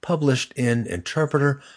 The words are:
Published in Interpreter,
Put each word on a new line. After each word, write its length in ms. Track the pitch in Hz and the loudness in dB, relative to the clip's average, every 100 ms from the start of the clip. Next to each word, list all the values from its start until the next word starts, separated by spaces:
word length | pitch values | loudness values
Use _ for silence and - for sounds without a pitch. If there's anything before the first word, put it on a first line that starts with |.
Published 520 | - 170 147 131 - - | -2 0 2 2 -2 -2
in 300 | 123 120 113 | 0 0 -2
Interpreter, 720 | 87 - - 151 147 143 139 - | -6 -6 -2 0 2 2 0 -8